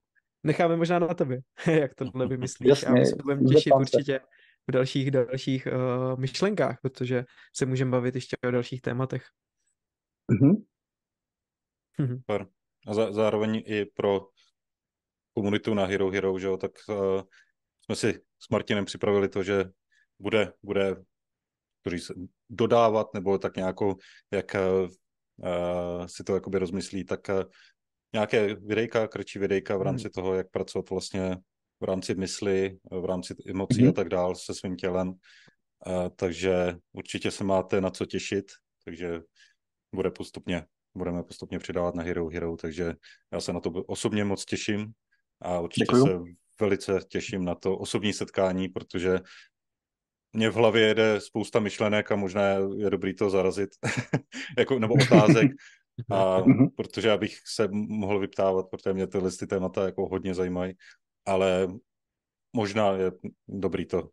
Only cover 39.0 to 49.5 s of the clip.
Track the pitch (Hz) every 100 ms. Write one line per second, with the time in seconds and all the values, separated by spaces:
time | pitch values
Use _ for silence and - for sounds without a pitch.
39 | 87 85 - _ _ _ _ _ _ 92
40 | 90 - - 80 - 87 78 _ _ 92
41 | 90 87 82 - 95 87 - 87 87 85
42 | 82 85 80 85 82 82 82 78 85 76
43 | - - - 87 - 87 92 85 - 98
44 | 113 107 101 95 - 101 - 104 107 -
45 | _ _ _ _ 87 87 87 - 104 123
46 | 135 90 87 87 _ - 104 98 - 92
47 | - 87 - 101 90 85 95 92 101 117
48 | 107 92 98 - 95 92 92 87 85 92
49 | 90 92 - - -